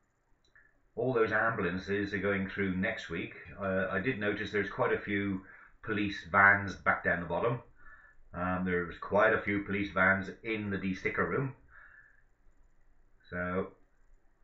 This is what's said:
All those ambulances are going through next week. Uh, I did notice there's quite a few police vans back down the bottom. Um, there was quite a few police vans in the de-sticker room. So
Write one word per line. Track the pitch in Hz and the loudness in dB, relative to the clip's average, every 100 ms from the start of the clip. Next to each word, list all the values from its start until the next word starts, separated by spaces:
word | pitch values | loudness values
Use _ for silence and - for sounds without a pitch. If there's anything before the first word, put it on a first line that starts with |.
| _ _ _ _ _ - _ _ _ 110 | _ _ _ _ _ -20 _ _ _ -2
All | 127 | 0
those | 117 107 | 4 4
ambulances | 107 113 117 90 92 98 101 98 | 4 2 2 -2 -2 -2 -2 -2
are | 98 | -2
going | 98 98 95 | 0 0 -2
through | 101 98 | -2 -2
next | 92 101 - - | 0 -2 -4 -6
week. | 85 - - - 98 | -6 -6 -12 -18 -8
Uh, | 98 95 95 | -2 0 0
I | 98 | 0
did | 131 107 | -2 -2
notice | 104 104 98 | -2 -2 -2
there's | 104 95 | -2 -2
quite | - 117 | -2 0
a | 110 | 0
few | - 101 101 95 - - - - | 0 -2 -2 -4 -8 -20 -20 -14
police | - 104 101 - 80 | -6 -2 -2 -4 2
vans | 98 98 101 98 | 8 8 8 2
back | - 95 - | -2 0 0
down | 92 87 | 0 -2
the | 85 | -2
bottom. | 85 120 127 - - - - - - - | 0 0 -2 -6 -20 -20 -20 -20 -20 -12
Um, | 85 90 90 | -4 -2 0
there | 92 87 85 | 0 0 -2
was | 80 | -8
quite | - 98 110 | 0 4 6
a | 107 | 4
few | 104 101 | 0 -2
police | 101 101 101 | -2 -2 -2
vans | 92 95 98 92 - | 2 4 4 0 -8
in | 113 107 104 | -4 -4 -2
the | 95 | -2
de-sticker | 95 92 110 - 85 | -2 -2 -2 -2 0
room. | 110 135 - - - - - - - - _ - - - _ - - - - - | 0 -2 -8 -20 -20 -20 -20 -20 -20 -20 _ -20 -20 -20 _ -20 -20 -20 -20 -10
So | 87 90 92 - - - _ - - _ _ | -6 -4 -4 -6 -10 -20 _ -20 -20 _ _